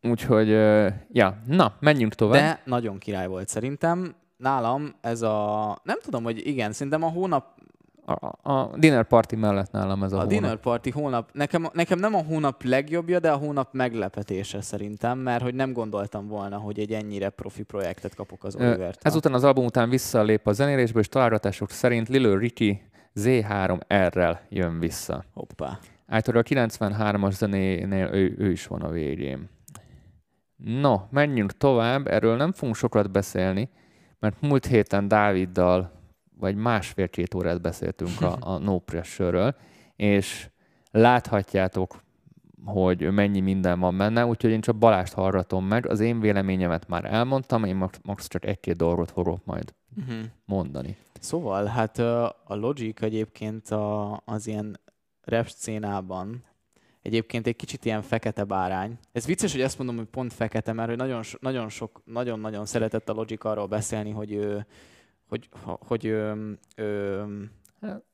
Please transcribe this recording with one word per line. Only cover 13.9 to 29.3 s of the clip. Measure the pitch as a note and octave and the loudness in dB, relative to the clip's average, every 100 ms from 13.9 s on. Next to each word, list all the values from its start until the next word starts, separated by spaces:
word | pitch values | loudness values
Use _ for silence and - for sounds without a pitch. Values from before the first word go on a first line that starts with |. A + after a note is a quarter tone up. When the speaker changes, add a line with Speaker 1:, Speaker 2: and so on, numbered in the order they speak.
| A2+ G2 - G2+ F#2+ G2+ G2+ | 0 -4 -4 -4 -4 -4 -8
Speaker 2:
szerintem, | G2 G2+ G#2 G#2+ A#2 B2+ | -8 -8 -8 -4 -2 -2
mert | B2+ A#2+ | -2 -2
hogy | B2 B2+ | -2 -2
nem | C3+ | -2
gondoltam | A#2+ A2 G#2 G2+ G#2+ G#2 | -2 -4 -4 -4 -8 -8
volna, | G#2 G2 G2+ | -8 -6 -8
hogy | G#2 G#2 | -8 -6
egy | G#2 | -4
ennyire | A2 G#2+ G2+ G2 | -4 -6 -4 -4
profi | - G2+ - | -6 -14 -12
projektet | G#2+ G2+ F#2+ F2 G#2 - | -10 -6 -4 -6 -10 -10
kapok | G2+ - | -14 -12
az | G2+ G2+ | -12 0
Speaker 1:
Ö, | B2 | 2
Speaker 2:
Olivertől. | G2 F2+ - D#3 | 2 -2 -2 0
Speaker 1:
ezután | D#3 D3+ | 2 2
az | B2+ | 4
album | C#3 C3 B2 | 6 6 4
után | B2 A#2 | 2 2
visszalép | B2+ - A#2+ G#2+ G#2+ - | 2 2 2 4 4 2
a | |
zenélésből, | G#2 C#3+ C#3 A#2+ A2+ | 2 2 2 2 2
és | G#2 | 2
találgatások | C3+ B2 A2 G2+ G2 G#2 | 4 4 4 0 -4 -8
szerint | - B2+ A#2+ A2+ | 0 2 2 2
Lil | C3+ B2 G2 | 4 4 4
Ricky | A#2 - A2 G2+ - _ _ | 0 0 0 0 -6 _ _
Z | - G#2 B2+ | -2 2 2
három | G#2 G2+ F#2 F#2 - | 2 0 2 0 2
R-rel | G2+ F2+ F#2 F2 E2+ - | 4 4 4 2 2 -6
jön | G2 F2 E2 | -2 -2 0
vissza. | E2 - - B1+ - | -4 -4 -8 -8 -8
Speaker 2:
Hoppá. | - - - D2 G2+ - _ _ | -16 -16 -10 -10 -10 -16 _ _
Speaker 1:
Állítólag | A2+ A2 A#2 | -2 2 2
a | |
kilencvenhármas | A#2 C#3 A#2 - G#2 G#2 G#2+ G#2 G2 | 4 2 0 0 -2 0 0 2 0
zenénél | G2 G#2+ G2 F#2+ F2+ G2 F#2+ F#2 | 2 0 2 0 0 -2 -2 0
ő, | G2+ F#2+ - | 2 2 2
ő | G2+ | 0
is | E2 - | -2 -4
van | - | -8
a | - | -6
végén. | E2 D#2 - C#2 | -4 -4 -4 -6